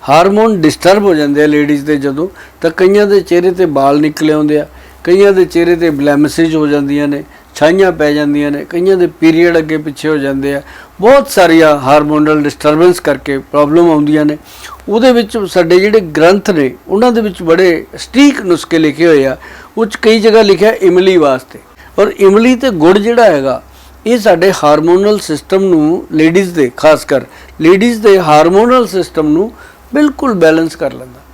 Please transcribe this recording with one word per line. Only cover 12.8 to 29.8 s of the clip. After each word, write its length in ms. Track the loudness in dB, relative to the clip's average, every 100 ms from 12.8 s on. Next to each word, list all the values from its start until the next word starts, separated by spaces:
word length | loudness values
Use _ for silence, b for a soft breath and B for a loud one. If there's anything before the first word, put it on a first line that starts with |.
| 2 0
ਕਰਕੇ 380 | -4 -6 -6 -8
ਪ੍ਰੋਬਲਮ 520 | -4 -2 0 2 2
ਆਉਂਦੀਆਂ 340 | 0 0 0
ਨੇ। 140 | -2 -4 B B B B -6
ਉਹਦੇ 240 | 0 2
ਵਿੱਚ 260 | 2 -2 -6
ਸਾਡੇ 420 | -4 -2 2 2
ਜਿਹੜੇ 200 | 2 0
ਗ੍ਰੰਥ 500 | -2 0 2 2 0
ਨੇ, 240 | -2 -2 -6 -6
ਉਹਨਾਂ 240 | 0 0
ਦੇ 80 | 0
ਵਿੱਚ 220 | -4 -6
ਬੜੇ 440 | -2 2 2 0 -6 -16
ਸਟੀਕ 440 | -8 2 2 2
ਨੁਸਖੇ 380 | -4 -4 -2 -2
ਲਿਖੇ 280 | -2 0 2
ਹੋਏ 200 | 2 0
ਆ। 100 | -4 B B B -6
ਉਹ 80 | -6
'ਚ 100 | -2
ਕਈ 240 | 0 2
ਜਗ੍ਹਾ 220 | 2 2
ਲਿਖਿਆ 280 | 2 2 0
ਇਮਲੀ 460 | 2 0 2 2 2
ਵਾਸਤੇ। 420 | 0 -2 -6 -20 _ _ B -2
ਔਰ 140 | -2 2
ਇਮਲੀ 380 | 2 4 2 0
ਤੇ 140 | -2
ਗੁੜ 280 | 0 2 2
ਜਿਹੜਾ 260 | 0 2
ਹੈਗਾ, 380 | 2 2 -2 -6 -10 b b -12 -4
ਇਹ 120 | -2
ਸਾਡੇ 340 | 2 2 0 0
ਹਾਰਮੋਨਲ 540 | 0 2 2 2 2 -2
ਸਿਸਟਮ 460 | -4 -8 -4 -2
ਨੂੰ, 420 | 0 0 0 -2 -4
ਲੇਡੀਜ਼ 420 | 0 0 0 -2
ਦੇ, 160 | -2 -4 0
ਖਾਸ 280 | 0 0
ਕਰ 200 | -2 -6 -6 B B -4
ਲੇਡੀਜ਼ 420 | 0 2 2 0
ਦੇ 160 | 2 2
ਹਾਰਮੋਨਲ 680 | 4 2 4 2 2 2 0
ਸਿਸਟਮ 420 | -4 -6 -4 -2
ਨੂੰ 240 | 0 -2 -8 B B